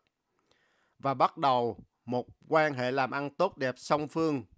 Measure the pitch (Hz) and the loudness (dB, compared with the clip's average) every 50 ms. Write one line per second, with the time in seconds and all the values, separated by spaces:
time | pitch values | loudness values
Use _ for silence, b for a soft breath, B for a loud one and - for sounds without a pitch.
0 | _ _ _ _ _ _ _ _ _ _ _ _ _ _ _ _ _ _ _ - | _ _ _ _ _ _ _ _ _ _ _ _ _ _ _ _ _ _ _ -6
1 | - 135 135 127 156 190 - 165 160 135 127 123 120 117 101 - - _ _ _ | -4 -2 0 2 2 0 2 2 2 2 2 2 2 -2 -4 -6 -12 _ _ _
2 | - 120 120 123 117 - - _ - - 147 160 156 151 139 123 123 127 131 139 | -8 -4 -4 -4 -4 -6 -14 _ -4 0 2 2 4 2 0 -2 -2 -2 0 0
3 | 131 123 131 139 143 143 - - 180 196 - 139 135 127 123 - - - 156 147 | -2 -2 -2 -4 -6 -4 -2 -2 -2 -2 -2 -2 -4 -4 -4 -4 -2 0 0 0
4 | 151 143 - 160 160 160 147 131 107 - _ | 0 -2 -2 -2 0 0 0 -2 -4 -8 _